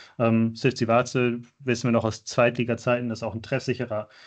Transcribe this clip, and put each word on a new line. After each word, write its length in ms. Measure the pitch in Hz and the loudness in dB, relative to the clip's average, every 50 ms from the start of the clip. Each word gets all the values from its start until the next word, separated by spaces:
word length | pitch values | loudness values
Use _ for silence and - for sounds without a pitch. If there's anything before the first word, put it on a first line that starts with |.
| - - _ - | -20 -18 _ 0
ähm, 380 | 117 113 113 113 113 113 113 | 2 4 4 4 2 0 0
Civcivace, 800 | - - 131 127 - 123 110 113 123 123 123 - 127 123 120 117 120 120 - _ _ | 0 0 0 2 2 2 4 4 4 2 2 0 0 0 0 0 -4 -8 -14 _ _
wissen 260 | 139 127 120 120 - | -4 -2 -2 0 0
wir 60 | 120 | 2
noch 120 | 117 113 113 | 2 2 2
aus 200 | 110 104 - - | 0 -2 -4 -10
Zweitliga-Zeiten, 880 | - - 131 120 120 120 127 117 120 117 113 - 127 123 123 123 117 | -2 2 2 4 4 2 0 -2 -2 -4 -2 0 0 0 0 -2 -6
ist 100 | 113 110 | -6 -6
auch 140 | 117 110 98 | -8 -8 -8
ein 60 | 113 | -8
treffsicherer 680 | 113 - 135 127 - 131 123 127 123 113 107 107 107 - - - - | -6 -4 -6 -4 -2 -4 -4 -4 -4 -6 -6 -6 -8 -10 -16 -20 -20